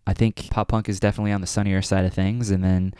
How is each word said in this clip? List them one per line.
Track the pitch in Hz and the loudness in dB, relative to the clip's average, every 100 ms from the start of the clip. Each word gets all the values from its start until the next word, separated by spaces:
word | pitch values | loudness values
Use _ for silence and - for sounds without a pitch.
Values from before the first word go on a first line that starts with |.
| - | -4
I | |
think | 98 113 - - | 0 0 -2 -4
pop | - 104 | -4 0
punk | 113 107 | -2 -2
is | 98 | 0
definitely | 104 101 104 | 0 0 -2
on | 101 | -2
the | 90 | -2
sunnier | - 101 98 | -2 0 0
side | 98 95 92 | 2 0 0
of | |
things. | - 95 120 110 | 0 0 0 0
And | 95 | 0
then | 92 92 92 - | 2 2 0 -4